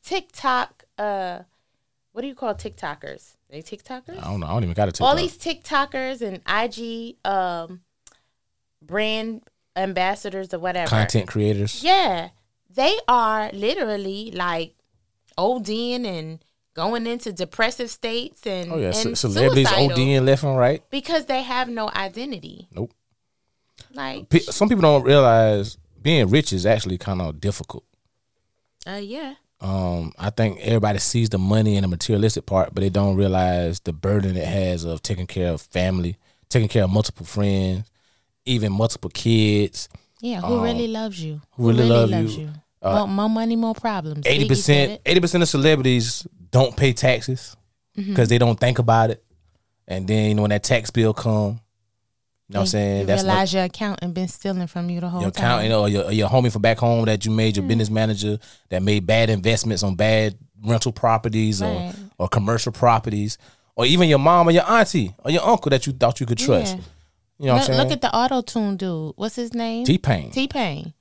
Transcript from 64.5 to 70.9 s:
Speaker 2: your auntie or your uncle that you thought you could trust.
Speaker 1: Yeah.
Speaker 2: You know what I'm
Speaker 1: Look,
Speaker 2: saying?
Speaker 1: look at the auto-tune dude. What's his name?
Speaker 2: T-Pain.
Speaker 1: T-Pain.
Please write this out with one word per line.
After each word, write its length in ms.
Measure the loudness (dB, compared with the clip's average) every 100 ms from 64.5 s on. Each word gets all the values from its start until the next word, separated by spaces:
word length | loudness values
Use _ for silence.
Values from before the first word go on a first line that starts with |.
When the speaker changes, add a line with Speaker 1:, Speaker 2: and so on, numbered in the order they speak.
Speaker 2:
your 180 | 4 4
auntie 460 | 4 4 2 -2 -4
or 80 | -2
your 120 | 0
uncle 280 | 2 2 4
that 160 | 0 0
you 60 |
thought 260 | 0 0 0
you 80 | -4
could 100 | -2
trust. 380 | 2 2 2 -4
Speaker 1:
Yeah. 60 | -10 _ _ _ _ _
Speaker 2:
You 60 | 2
know 60 |
what 20 | 2
I'm 20 |
Speaker 1:
Look, 80 | 4
Speaker 2:
saying? 120 | 2
Speaker 1:
look 120 | 2
at 100 | 0
the 140 | 0 0
auto-tune 600 | 0 0 -2 -4 -2 -2
dude. 360 | -4 -6 -8 -8
What's 200 | -8 -6
his 180 | -8
name? 320 | -6 -6 -2 2
Speaker 2:
T-Pain. 460 | 2 2 -2 -2
Speaker 1:
T-Pain. 640 | -4 -4 -2 -4 -6 -12